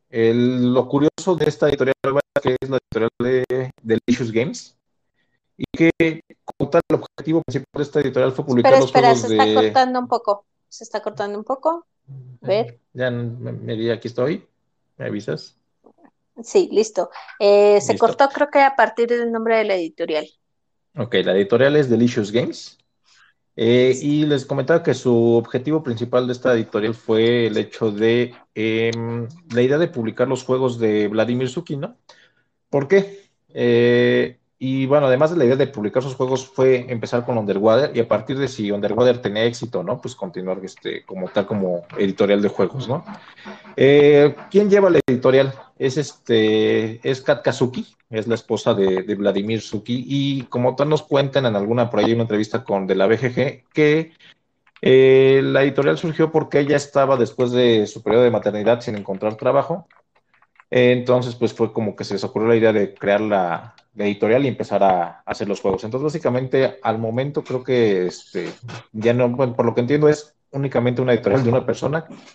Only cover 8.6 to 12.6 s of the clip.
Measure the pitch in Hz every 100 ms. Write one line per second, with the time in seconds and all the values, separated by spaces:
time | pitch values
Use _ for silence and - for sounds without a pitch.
8.6 | 269 262 - - 240 233 220 220 214 220
9.6 | 220 262 254 254 247 233 220 202 _ _
10.6 | _ - 226 208 208 208 202 202 214 262
11.6 | 311 339 - _ _ 135 127 127 - 202